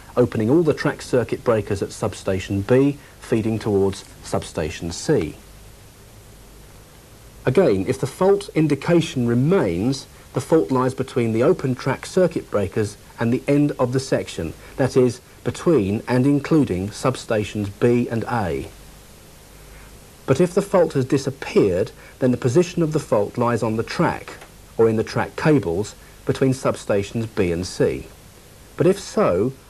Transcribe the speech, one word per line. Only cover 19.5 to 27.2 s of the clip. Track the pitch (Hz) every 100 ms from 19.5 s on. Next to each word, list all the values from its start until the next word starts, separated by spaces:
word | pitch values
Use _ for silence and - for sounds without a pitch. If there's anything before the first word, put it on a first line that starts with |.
| - - - - - - - -
But | 131
if | 180
the | 196
fault | - 190 156
has | 143 123
disappeared, | 139 139 - - 208 110 87 - - - -
then | 127
the | 120
position | 127 139 175 -
of | 160
the | 156
fault | - 113 104 -
lies | 120 117
on | 113 110
the |
track, | 110 - 147 65 - - - - - -
or | 113
in | 110
the | 104
track | - 87 -
cables, | 160 147 87 82 - - - - -
between | 135 135
substations | 131 139 - - 104 98 117